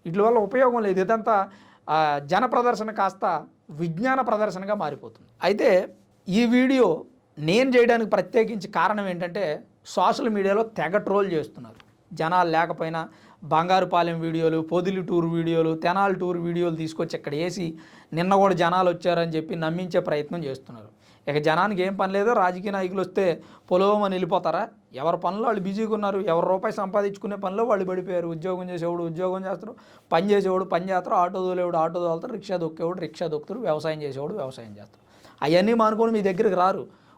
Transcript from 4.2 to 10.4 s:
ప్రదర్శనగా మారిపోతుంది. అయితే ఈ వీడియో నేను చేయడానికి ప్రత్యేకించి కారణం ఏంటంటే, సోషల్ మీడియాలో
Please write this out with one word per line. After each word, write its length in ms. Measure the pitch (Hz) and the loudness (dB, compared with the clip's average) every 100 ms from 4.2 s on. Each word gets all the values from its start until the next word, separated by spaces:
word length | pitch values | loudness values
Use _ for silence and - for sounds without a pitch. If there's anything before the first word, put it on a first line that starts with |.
ప్రదర్శనగా 520 | 254 214 208 180 196 | 0 0 -2 -4 -6
మారిపోతుంది. 560 | 208 156 139 113 - _ - | -4 -4 -8 -14 -20 _ -4
అయితే 520 | 175 214 294 185 220 - _ _ - | 0 2 4 4 2 -10 _ _ -2
ఈ 180 | 190 240 | 2 4
వీడియో 600 | 247 254 269 208 160 - _ _ - | 4 4 4 4 2 -6 _ _ -6
నేను 300 | 151 208 269 | 0 2 4
చేయడానికి 400 | 247 233 233 208 | 6 6 4 2
ప్రత్యేకించి 580 | 202 185 233 220 220 180 | 0 0 0 0 -2 -4
కారణం 400 | 170 180 208 196 | 0 0 0 -4
ఏంటంటే, 560 | 175 175 170 170 156 - _ - | -6 -6 -4 -4 -4 -10 _ -6
సోషల్ 440 | - 185 - 254 | 0 2 2 -2
మీడియాలో 340 | 208 | 0